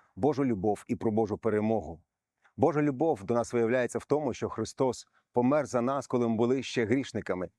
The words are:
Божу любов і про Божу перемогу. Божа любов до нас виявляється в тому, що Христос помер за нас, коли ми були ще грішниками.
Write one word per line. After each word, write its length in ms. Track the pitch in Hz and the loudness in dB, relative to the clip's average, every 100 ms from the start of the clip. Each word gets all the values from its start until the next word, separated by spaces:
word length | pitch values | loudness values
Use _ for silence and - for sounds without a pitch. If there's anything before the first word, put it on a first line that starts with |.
| _ - | _ -2
Божу 280 | 131 151 | 0 2
любов 400 | 139 107 104 101 - | 0 0 0 -2 -4
і 80 | 120 | -4
про 140 | 117 | 0
Божу 280 | 107 107 101 | 0 0 -2
перемогу. 640 | 113 107 107 110 - 82 _ _ _ _ _ - | 0 0 0 0 -4 -12 _ _ _ _ _ 0
Божа 260 | 135 151 | 2 4
любов 420 | 147 127 160 123 | 0 0 0 0
до 100 | 98 | 0
нас 180 | 120 113 | -2 0
виявляється 460 | 120 113 127 120 117 | 0 2 2 0 -4
в 60 | |
тому, 300 | - 143 147 | -2 0 0
що 140 | 101 107 | -4 -4
Христос 580 | - 110 - 131 110 - _ _ | -4 -6 -2 -2 -2 -10 _ _
помер 340 | - 123 151 127 | 0 2 2 0
за 140 | 127 | 0
нас, 260 | 120 139 123 | 0 -2 -2
коли 220 | 127 117 | 0 2
ми 80 | 113 | 2
були 260 | 120 135 | 2 2
ще 220 | 120 - | -2 -2
грішниками. 640 | 110 135 127 107 - 92 87 | 0 0 0 -4 -4 -4 -6